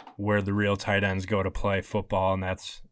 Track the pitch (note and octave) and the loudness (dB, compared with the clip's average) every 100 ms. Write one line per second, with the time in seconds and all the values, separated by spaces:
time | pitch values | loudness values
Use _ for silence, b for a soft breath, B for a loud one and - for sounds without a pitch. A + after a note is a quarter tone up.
0 | - - G2+ G#2 G2 G2+ G2+ G2 - G2+ | -16 -6 0 2 2 2 2 2 2 2
1 | G2 F#2+ F#2 G2+ F#2+ - G2+ G2 - G#2 | 2 0 0 0 0 -2 0 -2 -2 -4
2 | F#2+ F#2+ F#2+ F#2+ F#2 F#2 - - - | -2 0 2 0 -2 -4 -8 -14 -18